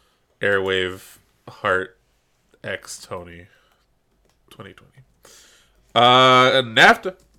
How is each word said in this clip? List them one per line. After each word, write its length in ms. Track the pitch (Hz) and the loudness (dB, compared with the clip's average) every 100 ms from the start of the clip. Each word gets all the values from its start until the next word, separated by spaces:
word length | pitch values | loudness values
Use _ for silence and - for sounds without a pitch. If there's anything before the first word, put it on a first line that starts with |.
| _ _ _ _ | _ _ _ _
Airwave 800 | 104 98 95 95 92 92 - _ _ _ - | -4 -2 -2 -6 -6 -10 -20 _ _ _ -20
Heart 500 | - 104 92 95 _ _ _ _ _ _ _ | -8 -4 -4 -6 _ _ _ _ _ _ _
X 340 | 110 95 - - | -16 -14 -16 -20
Tony. 500 | - 95 87 85 95 _ _ _ _ _ _ _ _ _ _ | -18 -18 -18 -20 -20 _ _ _ _ _ _ _ _ _ _
Twenty 240 | - 98 | -20 -20
twenty. 300 | 95 _ _ _ _ _ _ _ _ _ _ _ | -20 _ _ _ _ _ _ _ _ _ _ _
Uh, 560 | 117 120 127 131 127 127 | 0 4 4 4 4 2
and 200 | 131 120 | 0 -2
nafta. 420 | 113 180 226 185 - _ | 2 2 2 -4 -16 _